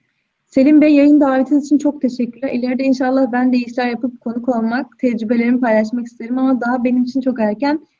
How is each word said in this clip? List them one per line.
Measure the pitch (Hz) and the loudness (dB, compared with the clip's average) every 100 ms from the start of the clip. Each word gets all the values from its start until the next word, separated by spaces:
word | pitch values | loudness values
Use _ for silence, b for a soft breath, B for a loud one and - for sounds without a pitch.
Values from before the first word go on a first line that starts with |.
| _ _ _ _ _ | _ _ _ _ _
"Selim | - 269 302 | 2 4 6
Bey, | 302 | 6
yayın | 285 294 294 | 6 6 6
davetiniz | 277 262 262 294 277 | 4 2 0 -2 0
için | 294 | 0
çok | 294 294 | 0 -2
teşekkürler. | 254 254 240 - 269 | -4 -4 -8 -6 -6
İleride | 247 254 254 | -4 -4 -2
inşallah | 269 262 254 262 262 | 0 0 0 0 0
ben | 247 254 | 0 0
de | 247 | 0
işler | 233 247 247 | -2 -4 -4
yapıp | 233 254 - | -4 -6 -8
konuk | 240 233 240 | -10 -6 -4
olmak, | 233 226 240 302 _ | -2 -2 -4 -6 _
tecrübelerimi | 254 226 214 233 233 247 | -4 -2 -2 0 0 0
paylaşmak | 247 214 214 247 233 | 2 2 0 -4 -8
isterim | - 226 254 | -12 -8 -2
ama | 262 247 | 0 0
daha | 240 254 | -2 -2
benim | 247 247 | 0 0
için | 247 269 | -2 -2
çok | 254 247 | -4 -2
erken. | 214 208 285 302 b | -4 -2 -2 -4 b